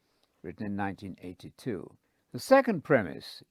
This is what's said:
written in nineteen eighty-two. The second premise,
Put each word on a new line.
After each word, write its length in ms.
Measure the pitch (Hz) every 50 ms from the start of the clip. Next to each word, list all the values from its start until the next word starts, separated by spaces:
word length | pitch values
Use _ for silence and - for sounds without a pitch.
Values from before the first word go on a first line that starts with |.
| _ _ _ _ _ _ _ _ -
written 220 | 87 87 - 110
in 100 | 101 101
nineteen 420 | 98 101 98 92 - 101 95 87 - 90
eighty-two. 720 | 90 92 - - 78 - - - 135 104 80 - - - _ _ _ _ _ _ _ -
The 60 | 123
second 440 | - - 262 277 262 262 208 147 -
premise, 600 | - 151 120 98 80 67 - - - - - - _